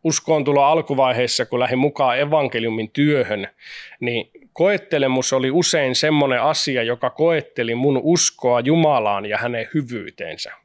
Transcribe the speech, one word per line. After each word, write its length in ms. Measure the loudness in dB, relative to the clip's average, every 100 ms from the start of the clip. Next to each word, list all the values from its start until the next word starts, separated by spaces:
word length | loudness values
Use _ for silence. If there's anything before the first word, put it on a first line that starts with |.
uskoon 400 | -2 -4 0 0
tulo 180 | 2 4
alkuvaiheessa, 840 | 4 2 0 2 2 2 0 -2 -2
kun 140 | -2
lähdin 180 | 0 2
mukaan 400 | 0 2 0 2
evankeliumin 720 | 0 0 0 -2 -4 -4 -6
työhön, 580 | 0 2 2 0 -4 -8 _ -20 -20 -20 -6
niin 300 | -4 -4 -6 -18 -20
koettelemus 800 | 0 0 0 -2 0 2 0 0
oli 180 | 0 2
usein 440 | 0 2 0 0
semmoinen 480 | 0 2 2 2 2
asia, 400 | 0 0 -2 -2
joka 280 | -2 -2 -4
koetteli 640 | 0 0 0 -4 -6 -4
mun 260 | 0 0 2
uskoa 580 | 2 2 0 _ 0 0
Jumalaan 640 | 2 2 4 2 0 -2 -4
ja 120 | -4
hänen 300 | -4 -6 -4
hyvyyteensä. 800 | -4 -4 -10 -12 -12 -12 -10 -14 -16